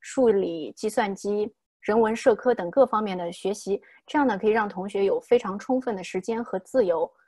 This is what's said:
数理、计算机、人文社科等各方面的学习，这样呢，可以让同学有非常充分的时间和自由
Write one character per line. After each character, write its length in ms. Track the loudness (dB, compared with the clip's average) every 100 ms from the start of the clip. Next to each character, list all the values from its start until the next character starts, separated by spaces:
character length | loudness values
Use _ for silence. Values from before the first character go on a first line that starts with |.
数 280 | -8 2 4
理、 440 | 4 2 -4 -8
计 160 | -8 -4
算 260 | -2 -2
机、 340 | -4 -4 -2 -4 -8 _ _
人 180 | 0 2
文 180 | 2 2
社 180 | 2
科 180 | 2 2
等 160 | 0 0
各 160 | 4
方 160 | 4 2
面 160 | -4 -4
的 140 | -6
学 240 | -6 -6
习， 260 | -4 -4 -6 -6 _ -6
这 100 | 0
样 80 | 0
呢， 100 | 2
可 120 | 2
以 20 |
让 180 | 2 0
同 200 | -4 -6
学 160 | 0
有 160 | 0 0
非 180 | 2 2
常 180 | 2 -6
充 240 | -2 -2
分 140 | -2
的 80 | -6
时 180 | -6 -6
间 220 | -4 -6
和 160 | -4 -8
自 260 | -2 0
由 240 | 2 0 -2 _